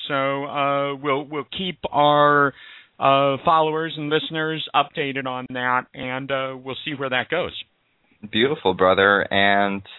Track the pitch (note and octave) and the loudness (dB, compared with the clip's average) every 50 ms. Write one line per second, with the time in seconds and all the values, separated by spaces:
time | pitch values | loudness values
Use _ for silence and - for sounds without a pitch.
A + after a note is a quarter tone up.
0 | - - D3 C3+ C3+ C#3 C#3 C#3 C#3+ C#3+ - C#3+ C#3 C#3 C#3 C#3 C#3 C#3+ C#3+ C3+ | -8 -4 -2 -2 0 -2 -2 -4 -6 -6 -4 -2 0 0 0 0 -2 -4 -6 -4
1 | C#3 D3 C3+ C#3+ D3+ C3+ D3+ D3 C3 - - - F#3+ F3+ D#3 - - - - C#3+ | -2 -2 -2 -2 -4 -6 -8 -10 -8 -8 -8 -6 -6 -6 -8 -8 -8 -2 2 4
2 | D3 D3 D3 D3 D3 D3 D3 C#3+ C#3+ C#3 - - - - - - - _ _ - | 4 6 6 6 6 6 6 4 4 2 0 -6 -16 -20 -20 -20 -20 _ _ 0
3 | B2+ C3+ C#3 C#3 C#3 C#3 C3+ C3 - F3 D#3+ D#3+ D#3 D#3 D#3 D#3+ E3 D#3+ C#3 D#3 | 2 4 4 4 4 2 0 0 2 2 4 4 4 2 0 -4 -4 -6 -6 -8
4 | D3 D3 D#3 D#3 C#3+ - E3 D#3+ D#3 D#3 D#3+ D3+ - - - C#3+ C#3+ - - E3+ | -4 -2 -2 -2 -2 -2 -6 -4 -4 -4 -4 -6 -8 -2 0 0 0 0 -4 -6
5 | C#3+ C#3 C3 C#3 C3 C3 B2+ B2+ B2+ B2+ B2+ B2+ B2 B2+ B2 B2+ B2+ - - C3+ | -6 -4 -6 -6 -6 -6 -8 -8 -10 -10 -8 -4 -2 0 0 0 -2 -4 -12 -12
6 | C3 B2+ B2+ C3 C#3 C3+ C#3 C3 C3+ C3 C3 B2+ B2+ C3 B2+ - - D#3+ D3 B2+ | -10 -8 -8 -8 -6 -4 -4 -4 -4 -6 -10 -12 -12 -12 -12 -10 -8 -10 -6 -6
7 | C#3 C3 B2+ B2+ A#2 - D#3 F3 D3 E2+ - - - - _ _ _ _ _ _ | -4 -2 -2 -2 -2 -2 -4 -4 -4 -6 -8 -12 -16 -18 _ _ _ _ _ _
8 | _ _ _ _ G#2 G2+ - A2 A#2+ C#3 D#3 - - F#2+ F#2 F#2 F#2 F#2 F#2+ G2 | _ _ _ _ -14 -4 0 0 2 2 0 0 0 -2 0 2 2 4 4 6
9 | G2 G2+ G2+ G2 - - - G2 G2 G2+ G2+ G2+ G2+ G2+ G2 G2 G2 - - | 4 4 4 4 2 0 2 2 4 4 4 4 2 0 -2 -6 -8 -14 -20